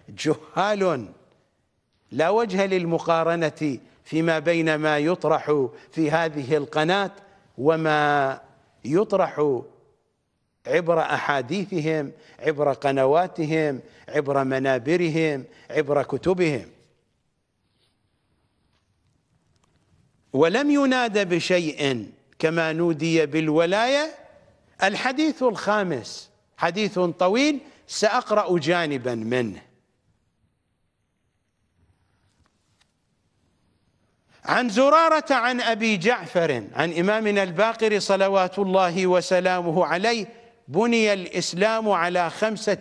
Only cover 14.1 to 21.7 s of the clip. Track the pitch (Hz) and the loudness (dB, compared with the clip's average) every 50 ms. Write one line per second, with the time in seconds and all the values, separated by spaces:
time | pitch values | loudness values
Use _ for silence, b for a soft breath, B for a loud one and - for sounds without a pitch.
14.1 | - 147 147 135 143 139 135 131 135 131 135 135 131 127 117 139 165 180 175 165 | -4 -4 -2 0 0 0 0 0 -2 0 0 0 0 0 0 0 0 0 0 0
15.1 | 151 165 160 156 147 135 123 - B B B B 123 147 151 135 143 143 131 - | 0 0 0 0 -2 -4 -8 -12 B B B B -4 -4 -2 0 0 0 0 -2
16.1 | - 131 - 165 185 180 180 160 147 117 87 - - _ _ _ _ _ _ _ | -4 -4 -2 -2 0 2 0 0 0 -4 -6 -12 -18 _ _ _ _ _ _ _
17.1 | _ _ _ _ _ _ _ _ _ _ _ _ _ _ _ _ _ _ _ _ | _ _ _ _ _ _ _ _ _ _ _ _ _ _ _ _ _ _ _ _
18.1 | _ _ _ _ _ _ _ _ _ _ _ _ _ _ _ _ _ _ _ _ | _ _ _ _ _ _ _ _ _ _ _ _ _ _ _ _ _ _ _ _
19.1 | _ _ _ _ _ _ _ _ _ _ _ _ _ _ _ _ _ _ _ _ | _ _ _ _ _ _ _ _ _ _ _ _ _ _ _ _ _ _ _ _
20.1 | _ _ _ _ - 135 151 165 185 247 285 294 294 285 277 262 262 254 247 233 | _ _ _ _ 2 2 4 4 4 2 2 2 2 4 4 2 2 2 0 0
21.1 | 196 208 202 175 175 170 - - 185 180 170 151 | 0 -2 0 0 0 -2 0 0 0 0 0 -2